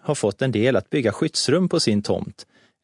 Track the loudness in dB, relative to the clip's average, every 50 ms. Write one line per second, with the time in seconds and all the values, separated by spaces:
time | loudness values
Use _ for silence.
0 | -6 -4 -2 0 -2 -2 -2 -2 -2 -2 0 2 2 2 2 0 0 _ -2 0
1 | 0 0 0 0 -2 -2 -2 -2 0 0 2 2 2 0 0 0 0 2 0 0
2 | 0 0 -2 -2 -4 -8 -12 -16 -20 -20 _ _ _ _ _ _